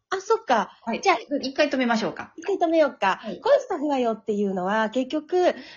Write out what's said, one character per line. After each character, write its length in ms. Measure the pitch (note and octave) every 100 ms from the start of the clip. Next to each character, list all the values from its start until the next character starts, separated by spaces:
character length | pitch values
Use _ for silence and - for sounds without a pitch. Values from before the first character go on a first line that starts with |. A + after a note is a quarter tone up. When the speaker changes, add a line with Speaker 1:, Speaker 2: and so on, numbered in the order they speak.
| -
Speaker 1:
あ、 100 | G4
そ 180 | F#4+ A4
っ 60 |
か。 320 | - A3+ F#3 -
Speaker 2:
は 120 | -
い。 60 | A3
Speaker 1:
じ 80 | F#4+
ゃ 60 |
あ、 40 | E4+ - C#4
Speaker 2:
一 140 | C4
回 160 | D4+ D4+
止 60 | C4
め 100 | B3
ま 100 | A3
し 80 |
ょ 40 | F3+
う 40 |
か。 200 | - - -
Speaker 1:
一 60 |
回 140 | F4+ F#4+
止 100 | E4+
め 120 | E4
よ 100 | C#4+
う 100 | -
か。 220 | F#3+ F3
Speaker 2:
は 80 | A3+
い。 100 | -
Speaker 1:
恋 120 | A4 C#5+
し 80 | C5
た 100 | E4+
不 120 | D4
安 80 | C4+
よ 140 | A#3+
っ 100 | A3
て 80 | -
い 120 | G#3
う 100 | G3+
の 100 | F#3+
は、 260 | F3+ A3 G#3+
結 160 | B3 C4
局、 480 | D4+ D4+ F4+ F4 B3 -